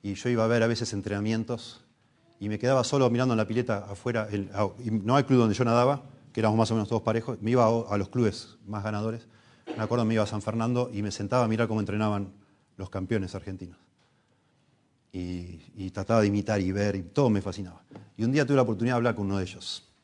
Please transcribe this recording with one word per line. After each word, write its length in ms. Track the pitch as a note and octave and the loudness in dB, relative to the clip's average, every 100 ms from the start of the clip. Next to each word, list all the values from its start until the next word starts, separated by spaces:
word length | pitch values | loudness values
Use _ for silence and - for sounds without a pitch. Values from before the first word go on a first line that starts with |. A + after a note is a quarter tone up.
Y 140 | G2+ | -6
yo 140 | F#2+ B2 | -6 -2
iba 160 | A#2+ | 2
a 20 | A2+ | 4
ver 160 | A#2 | 4
a 60 | A2+ | 2
veces 240 | A#2 A#2 | 0 -2
entrenamientos 880 | G2+ G2+ G2+ G#2 A2+ A2+ A#2 - - _ _ _ _ _ _ | -4 -4 -4 -2 -2 -2 -6 -10 -18 _ _ _ _ _ _
y 100 | G#2 | -6
me 120 | G#2+ | -2
quedaba 240 | B2 C3+ | 2 2
solo 260 | A#2+ C#3+ B2+ | 2 4 4
mirando 240 | A#2+ B2+ | 4 2
en 40 | A2+ | 2
la 100 | A2 | 0
pileta 300 | A2+ B2 G#2 G2 | 0 0 -4 -4
afuera, 380 | G2 B2 A#2 G#2+ | -8 -4 -4 -2
el, 180 | G#2 G2 | -4 -4
a, 140 | G2+ G2+ - | -2 -4 -4
y 80 | A#2+ | -4
no 240 | A2 G2+ C3+ | -4 2 2
al 100 | C3+ | 6
club 140 | C3 | 4
donde 160 | A2+ G2+ | 4 4
yo 80 | |
nadaba, 400 | A#2+ A#2+ B2+ C#3 - - - | 4 4 4 2 -6 -20 -10
que 80 | - | 0
éramos 180 | A2 A2 | 2 4
más 120 | A2 | 2
o 40 | |
menos 140 | A2+ G#2 | 2 0
todos 140 | A#2 | 0
parejos, 380 | A2+ A2 A2 A2+ | 0 -2 -2 -6
me 100 | A2 | 0
iba 140 | B2 | 4
a, 300 | A2+ A#2 A2+ | 4 2 0
a 40 | G#2 | -4
los 120 | G2 | -2
clubes 480 | B2 A2+ F#2 - - - | 0 0 0 -14 -20 -10
más 180 | G#2 | -8
ganadores. 420 | G#2 G#2 A2 A2+ - _ _ _ - - | -4 -4 -4 -6 -12 _ _ _ -14 -6
Me 60 | |
acuerdo, 220 | G#2+ A#2+ | -2 0
me 100 | A2 | 2
iba 80 | A2 | 2
a 40 | G#2 | 0
San 160 | A2 | -2
Fernando 480 | G2 A2 A2+ B2 B2 | -4 -2 -2 0 -2
y 100 | A2 | -4
me 80 | G#2 | -6
sentaba 340 | - G2+ C3 | -6 -2 2
a 40 | A#2 | 2
mirar 180 | A2 A2+ | 2 0
cómo 140 | G#2+ | 0
entrenaban 520 | F#2+ G#2 G#2+ G#2 G2 - _ _ _ - | -2 -2 0 -2 -6 -12 _ _ _ -14
los 140 | F#2+ | -10
campeones 440 | G2 F#2 A2+ F#2 | -8 -2 -2 -2
argentinos. 440 | F#2+ G2 F2+ F2+ - _ _ _ _ _ _ _ _ _ _ _ _ _ | -8 -10 -12 -14 -18 _ _ _ _ _ _ _ _ _ _ _ _ _
Y, 520 | F#2+ F2+ F2+ F2 E2+ - | -10 -8 -8 -10 -14 -18
y 160 | - F#2+ | -12 -8
trataba 300 | G2+ G2 A2+ | -8 2 4
de 80 | G#2 | 4
imitar 320 | G2+ G2+ G#2+ | 2 0 0
y 100 | F#2 | 0
ver, 240 | F#2+ G2+ | 0 -2
y 80 | G2 | -2
todo 280 | E2+ - C3+ | -4 2 2
me 120 | G2+ | 2
fascinaba. 400 | G2 F#2+ F#2 F2 _ - - - | -2 -8 -10 -14 _ -20 -20 -4
Y 80 | |
un 60 | A2+ | 0
día 160 | C#3 C3 | 2 4
tuve 100 | C#3 | 4
la 60 | |
oportunidad 320 | A#2 G#2 A#2 | 4 2 0
de 40 | B2 | 2
hablar 160 | A#2+ | 0
con 120 | A2 G2 | 0 -2
uno 120 | G2 | -2
de 60 | |
ellos 440 | F#2 F#2 - - _ _ | -4 -8 -12 -12 _ _